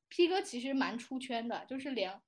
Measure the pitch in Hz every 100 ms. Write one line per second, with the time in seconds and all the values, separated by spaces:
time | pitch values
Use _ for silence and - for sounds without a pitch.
0 | _ - 349 370 403 240 254 269 185 226
1 | - 262 - 233 233 185 - 262 277 247
2 | 185 190